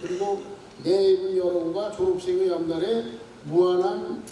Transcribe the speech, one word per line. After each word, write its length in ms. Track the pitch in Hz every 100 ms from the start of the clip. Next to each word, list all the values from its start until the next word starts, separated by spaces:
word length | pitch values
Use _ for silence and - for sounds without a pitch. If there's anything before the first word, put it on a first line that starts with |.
그리고 400 | 170 180 202 196 - - - -
내빈 520 | 165 190 196 185 190 185
여러분과 540 | 180 175 165 185 208
졸업생의 600 | - 185 175 185 180 190
앞날에 500 | 165 165 165 196 233 226 - - -
무한한 800 | 147 170 180 180 196 - - - -